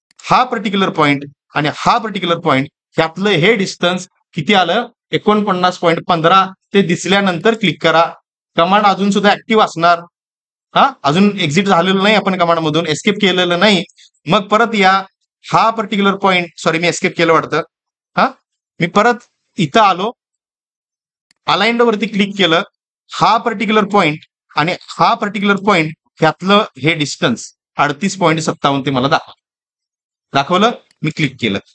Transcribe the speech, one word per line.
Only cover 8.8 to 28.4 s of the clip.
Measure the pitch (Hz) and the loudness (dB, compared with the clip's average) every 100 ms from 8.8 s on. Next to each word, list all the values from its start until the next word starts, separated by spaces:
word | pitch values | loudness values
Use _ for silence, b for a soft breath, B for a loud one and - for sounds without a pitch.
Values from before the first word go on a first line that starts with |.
अजून | 208 180 202 | 2 2 0
सुद्धा | 202 202 | 2 0
active | 170 - 220 | 0 0 0
असणार. | 180 165 170 170 170 _ _ _ _ _ _ | 0 0 0 0 -4 _ _ _ _ _ _
हा, | 175 269 - | 0 0 0
अजून | 139 165 208 196 | -2 2 2 0
exit | 170 156 196 | -2 0 0
झालेलं | 175 185 196 | 2 2 0
नाही | 202 | 2
आपण | 214 196 185 | 0 0 0
command | 170 165 | 0 0
मधून, | 156 160 165 | 0 -2 -2
escape | 151 214 202 | -4 -2 0
केलेलं | 190 180 175 175 | 0 0 0 0
नाही. | 208 190 - _ b _ 147 | 2 0 -2 _ b _ -2
मग | 208 196 | -2 0
परत | 214 233 | 0 0
या, | 214 190 190 190 _ _ _ - | 2 2 2 -2 _ _ _ -2
हा | 165 220 | 0 2
particular | 220 202 208 196 185 | 0 -4 -2 -2 0
point, | 190 180 175 - | 0 0 -4 -6
sorry, | 175 160 | -4 -2
मी | 175 | -2
escape | 160 175 160 | -2 -4 -2
केलं | 165 | 2
वाटतं. | 160 135 151 - _ _ _ _ - | 2 0 -6 -6 _ _ _ _ -2
हा, | 247 - _ _ _ - | -2 -4 _ _ _ -6
मी | 170 | -2
परत | 202 226 233 _ _ _ - | 0 0 0 _ _ _ -4
इथं | 151 226 | 0 2
आलो, | 202 175 208 - _ _ _ _ _ _ _ _ _ _ _ _ - | 2 0 -4 -8 _ _ _ _ _ _ _ _ _ _ _ _ -2
Aligned | 170 214 233 | 0 0 2
वरती | 240 208 214 | 0 0 -2
click | 196 202 196 | -2 -2 0
केलं, | 175 165 202 _ _ _ _ | 2 0 -2 _ _ _ _
हा | - 175 226 | -2 2 2
particular | 233 208 208 214 | -2 -4 0 2
point | 196 202 160 151 - _ _ - | 2 2 2 -2 -10 _ _ -4
आणि | 156 180 | -2 -4
हा | - - 175 | -8 0 0
particular | 226 202 208 202 196 | 0 -4 -2 -2 0
point | 196 185 156 156 _ - | 0 0 0 -6 _ -2
ह्यातलं | 156 - 180 202 214 - | -2 0 0 2 0 -4
हे | 151 | -2
distance | 165 139 - 165 110 - _ _ - | -2 -4 -2 -2 -2 -8 _ _ -2
अडतीस | 147 143 196 190 | -2 -2 -6 0
पॉइंट | 165 160 | 0 0